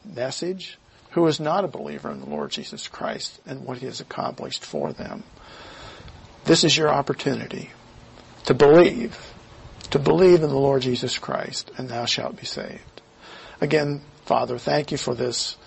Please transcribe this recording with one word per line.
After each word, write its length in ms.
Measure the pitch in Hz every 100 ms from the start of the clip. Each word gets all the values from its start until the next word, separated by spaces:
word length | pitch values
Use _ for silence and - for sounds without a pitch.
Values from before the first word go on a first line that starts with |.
message 760 | - 120 131 - 175 185 - - _ - -
who 160 | 175 165
is 120 | 147
not 260 | 151 185
a 40 | 180
believer 420 | - 143 147 147
in 100 | 139
the 80 | 98
Lord 220 | 73 69
Jesus 380 | - - - -
Christ 520 | - - - - - 180
and 180 | 135
what 140 | 127 123
he 80 | 131
has 140 | -
accomplished 640 | - - - - - -
for 280 | - 73 73
them, 300 | - - - - - - - - - - - - - - -
this 200 | - 165
is 120 | 160 143
your 120 | 151
opportunity 840 | 143 139 139 135 117 113 - - - - - - - - - -
to 80 |
believe, 800 | 127 143 165 170 - - - - - - - - - -
to 80 | 147
believe 440 | 143 165 185 170
in 60 | 151
the 100 | 135
Lord 240 | 139 139
Jesus 360 | 127 123 123 -
Christ, 520 | - - - - - -
and 120 | 127
thou 180 | 117 120
shalt 300 | - 117 -
be 100 | -
saved. 560 | - - - - - - - - - - -
Again, 400 | 151 156 147 143 - -
Father, 340 | - 123 123 123
thank 320 | - 147 143
you 80 | 143
for 160 | -
this, 420 | 123 123 117 - -